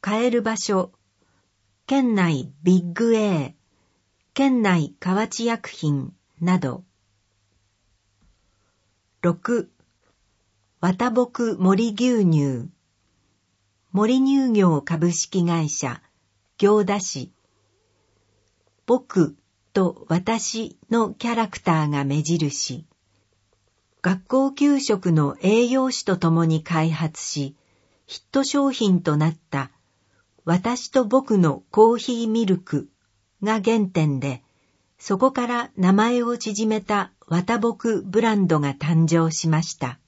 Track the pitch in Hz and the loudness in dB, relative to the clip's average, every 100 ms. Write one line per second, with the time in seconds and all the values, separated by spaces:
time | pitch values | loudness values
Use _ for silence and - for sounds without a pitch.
0 | - 214 247 240 226 220 - 190 185 _ | -2 0 2 0 -2 -4 -2 -2 -2 _
1 | _ _ _ _ _ _ _ _ - 269 | _ _ _ _ _ _ _ _ -2 0
2 | 254 214 175 147 127 - 165 185 175 170 | 2 2 2 0 -4 -4 2 2 2 -2
3 | 233 226 208 175 139 - _ _ _ _ | 0 2 2 -2 -4 -12 _ _ _ _
4 | _ _ _ - 277 254 208 175 147 - | _ _ _ -2 2 2 2 2 0 -6
5 | 180 190 220 - 233 233 - - 156 143 | -4 -2 -2 -4 -4 -4 -10 -6 -4 -2
6 | 135 - _ _ 170 180 139 - - _ | -6 -14 _ _ 0 0 0 -8 -14 _
7 | _ _ _ _ _ _ _ _ _ _ | _ _ _ _ _ _ _ _ _ _
8 | _ _ _ _ _ _ _ _ _ _ | _ _ _ _ _ _ _ _ _ _
9 | _ _ 175 170 - 233 - _ _ _ | _ _ -2 -2 -2 -4 -4 _ _ _
10 | _ _ _ _ _ _ _ _ 175 185 | _ _ _ _ _ _ _ _ -4 -2
11 | 240 226 247 - 233 208 185 190 233 208 | 0 0 -2 -2 -4 0 2 2 0 0
12 | 247 240 185 160 143 127 117 _ _ _ | 0 2 2 2 0 -4 -10 _ _ _
13 | _ _ _ _ _ _ _ _ _ 190 | _ _ _ _ _ _ _ _ _ -2
14 | 214 254 269 277 262 214 185 151 139 165 | 2 2 4 2 2 4 4 2 -2 -2
15 | 175 165 - 190 175 170 151 - 135 120 | 0 -2 -4 -2 0 0 -2 -4 -8 -10
16 | _ _ _ _ _ _ 202 214 196 202 | _ _ _ _ _ _ 2 4 0 -4
17 | - 139 120 _ _ _ _ _ _ _ | -6 -12 -12 _ _ _ _ _ _ _
18 | _ _ _ _ _ _ _ _ - 247 | _ _ _ _ _ _ _ _ -2 -2
19 | - 190 156 - _ _ _ - 185 - | 0 0 0 -2 _ _ _ -2 -2 -4
20 | - 160 185 226 220 226 226 - _ 233 | -4 -2 -2 -4 -4 -8 -10 -14 _ -2
21 | 214 220 233 226 220 - - 160 151 147 | -2 -4 -4 -2 -4 -4 0 0 0 -2
22 | 139 143 156 170 151 - - 127 - _ | -2 -2 0 0 -2 -4 -8 -10 -16 _
23 | _ _ _ _ _ _ _ _ _ _ | _ _ _ _ _ _ _ _ _ _
24 | 180 185 - 262 269 269 285 277 277 208 | -4 -4 0 0 0 2 2 2 0 -2
25 | 185 160 143 - 180 220 240 262 262 - | 2 2 2 0 2 2 2 2 0 -4
26 | - 185 175 165 165 160 156 170 160 151 | -4 0 2 2 2 0 -2 -2 -2 -2
27 | 160 156 - 147 135 - _ _ _ _ | -4 -6 -10 -8 -8 -10 _ _ _ _
28 | _ - _ 269 277 285 277 262 214 180 | _ -20 _ -2 0 0 0 0 2 2
29 | - 151 156 160 _ 139 131 _ _ _ | 2 0 0 -2 _ -8 -8 _ _ _
30 | _ _ _ _ - 175 208 247 - - | _ _ _ _ -2 -2 -2 -6 -2 -2
31 | 226 254 269 208 170 139 _ - 220 233 | 2 0 2 2 2 0 _ 4 6 4
32 | - 233 233 220 214 185 - 147 - _ | -2 -4 -2 -2 0 -2 -2 -6 -6 _
33 | _ _ _ _ 196 220 196 226 196 185 | _ _ _ _ -2 0 0 0 0 0
34 | 156 139 139 123 _ _ _ _ _ _ | 0 0 -4 -8 _ _ _ _ _ _
35 | - 190 262 269 240 240 233 - 180 196 | -6 0 0 0 -4 -4 -6 -2 2 4
36 | 226 247 240 240 - 208 220 220 190 208 | 4 2 -2 -4 -6 -4 -2 -2 -2 -4
37 | 185 _ _ 170 185 233 233 226 233 208 | -4 _ _ -2 0 0 -2 -2 -2 -2
38 | 202 196 226 214 185 160 143 139 147 160 | -2 0 2 2 2 2 0 -4 0 2
39 | 160 165 165 160 160 156 160 - 127 123 | 4 2 0 -2 -2 0 -2 -6 -10 -10